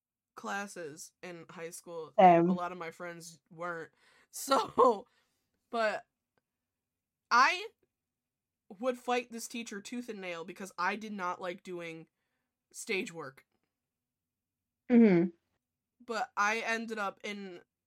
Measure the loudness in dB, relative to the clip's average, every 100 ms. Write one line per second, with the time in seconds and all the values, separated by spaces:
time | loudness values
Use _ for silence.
0 | _ _ _ -14 -8 -8 -8 -10 -12 -14
1 | -18 _ -14 -14 -16 -14 -14 -14 -12 -12
2 | -2 8 8 8 6 2 -4 -8 -12 -12
3 | -12 -12 -16 -20 _ -10 -8 -8 -10 _
4 | _ _ _ -10 0 0 2 4 4 4
5 | -4 _ _ _ _ _ _ -2 0 -2
6 | -8 _ _ _ _ _ _ _ _ _
7 | _ _ 2 6 6 4 -6 _ _ _
8 | _ _ _ _ _ _ -20 -6 -4 -2
9 | 0 -2 -2 -8 -10 -10 -10 -12 -10 -10
10 | -8 -10 -8 -10 -10 -12 -12 -4 -2 -2
11 | -6 -6 -6 -4 -6 -8 -10 -10 -10 -14
12 | -18 _ _ _ _ _ _ -12 -4 -2
13 | -4 -8 -14 -16 _ _ _ _ _ _
14 | _ _ _ _ _ _ _ _ 4 8
15 | 8 8 4 -2 _ _ _ _ _ _
16 | -10 -8 -6 0 0 0 -2 -4 -4 -6
17 | -6 -6 -10 -10 -12 -14 -20 _